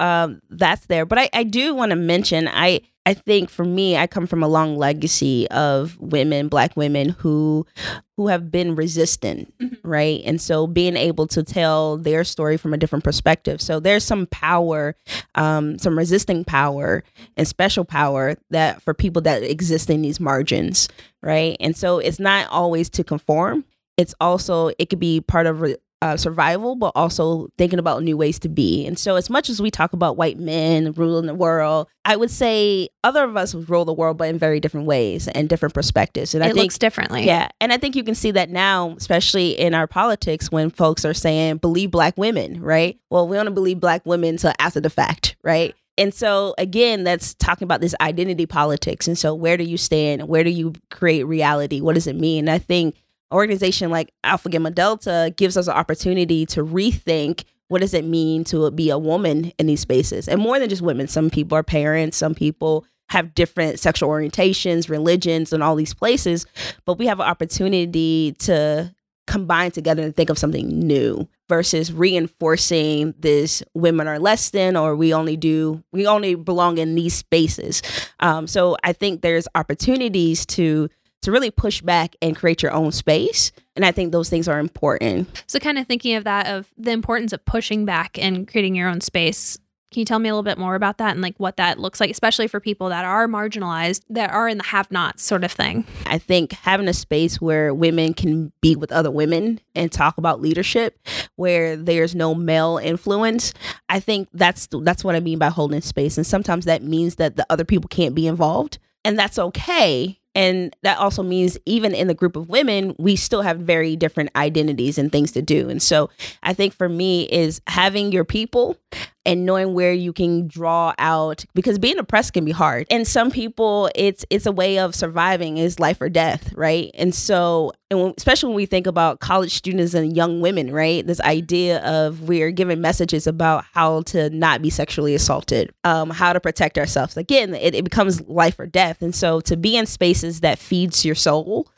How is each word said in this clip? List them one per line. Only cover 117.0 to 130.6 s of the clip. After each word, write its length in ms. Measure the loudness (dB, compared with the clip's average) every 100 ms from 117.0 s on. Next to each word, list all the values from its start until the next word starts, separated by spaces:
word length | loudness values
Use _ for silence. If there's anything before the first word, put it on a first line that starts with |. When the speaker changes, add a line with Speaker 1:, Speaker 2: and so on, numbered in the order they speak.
| 0 0
Speaker 1:
is 400 | 0 0 0 -2 -4
having 440 | 0 2 2 0
your 120 | 0
people 520 | 0 -4 -2 0 0 -2 -12 -16 -16 _
and 200 | -2 0
knowing 300 | 2 0 0
where 180 | 2 2
you 200 | 2 -2
can 340 | -2 0 0 -2
draw 480 | -4 -2 0 0 0
out, 460 | 0 0 0 -4 -6
because 280 | -2 0 2
being 180 | 0 0
oppressed 340 | 0 0 0
can 120 | -2
be 80 | -2
hard. 340 | 0 0 0 0
And 180 | 0 2
some 240 | 2 0
people, 580 | -2 -4 0 0 2 0 0
it's, 280 | 0 0 -2
it's 160 | -2 0
a 60 |
way 260 | 0 0 2
of 160 | -2
surviving, 640 | -2 -4 0 2 0 -2 0
is 220 | 0 0
life 200 | 0 0
or 80 | 0
death, 440 | 2 2 -2 -6
right? 400 | -2 0 0 -2
And 180 | -2 -2
so, 600 | 0 0 2 2 2 0 -6 -4
and 100 | 0
when, 140 | 0 0
especially 340 | 2 2 2
when 60 | -2
we 100 | 0
think 200 | 0 0
about 320 | 2 2 0
college 340 | 0 0 0
students 420 | -4 -2 0 2
and 220 | 0 0 2
young 240 | 0 2
women, 300 | 0 0